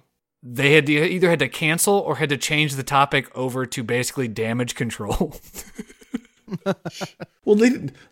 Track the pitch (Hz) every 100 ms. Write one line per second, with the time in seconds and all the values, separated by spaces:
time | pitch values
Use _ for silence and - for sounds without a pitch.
0 | _ _ _ _ 123 120 139 156 139 147
1 | 170 180 175 170 131 - 160 170 - 202
2 | 160 139 151 139 - 151 151 135 131 139
3 | 143 143 - - 131 127 127 139 113 120
4 | 123 - 123 107 110 120 123 - 120 -
5 | 104 - 160 - - - - - - -
6 | - - _ _ - 185 196 175 - -
7 | 185 - - _ - 208 247 262 139 -
8 | -